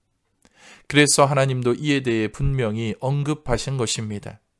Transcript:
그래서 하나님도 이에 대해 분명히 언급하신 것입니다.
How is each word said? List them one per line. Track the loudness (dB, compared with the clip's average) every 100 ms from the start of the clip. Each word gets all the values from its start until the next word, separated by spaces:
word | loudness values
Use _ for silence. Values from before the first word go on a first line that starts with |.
| _ _ _ _ _ _ -20 -20 0
그래서 | 4 4 6
하나님도 | 4 4 2 0 0
이에 | 0 0 0
대해 | 2 0 0
분명히 | -2 -2 0 -2 -2 -4 -4
언급하신 | -4 -2 -2 -4 -4 -4 -4 -4
것입니다. | -4 -4 -8 -10 -12 -18 _